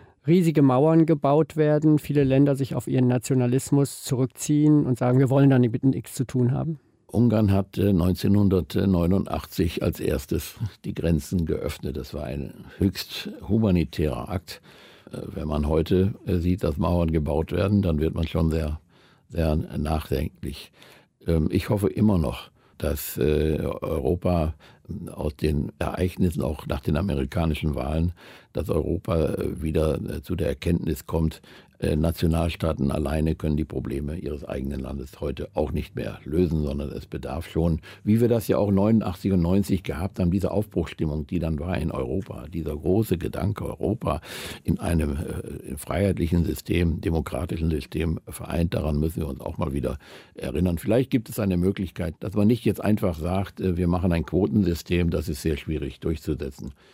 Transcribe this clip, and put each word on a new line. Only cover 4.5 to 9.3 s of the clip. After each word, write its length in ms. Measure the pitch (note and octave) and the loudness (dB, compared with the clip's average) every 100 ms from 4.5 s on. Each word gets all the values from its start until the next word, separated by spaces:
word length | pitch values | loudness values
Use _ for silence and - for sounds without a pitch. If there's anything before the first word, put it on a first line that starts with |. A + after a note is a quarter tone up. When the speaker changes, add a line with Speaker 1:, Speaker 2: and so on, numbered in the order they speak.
| D3 D3+ D3 C3+ | 4 6 6 4
Speaker 1:
und 100 | B2 | 2
sagen, 220 | B2 B2+ | 4 4
„Wir 100 | C3 | 4
wollen 220 | C3+ C#3 | 6 6
da 80 | C3 | 6
ni-, 100 | A#2+ | 4
mit 160 | A#2+ | 2
nichts 300 | C3+ - - | 0 0 -6
zu 100 | - | -6
tun 280 | B2 B2+ A#2+ | -2 0 2
haben“? 260 | C3+ D3 D#3 _ _ _ | 0 -4 -8 _ _ _
Speaker 2:
Ungarn 440 | G2 A#2+ A2 G2+ | 2 4 4 4
hat, 240 | G2 G2 - | 2 0 0
äh, 160 | G2+ | 2
neunzehnhundertneunundachtzig 1900 | F#2 F2+ F2+ G2+ G2+ G2+ F#2 - F#2+ G2 F2 E2+ F#2+ - | 4 2 2 2 4 4 2 0 0 2 4 4 2 0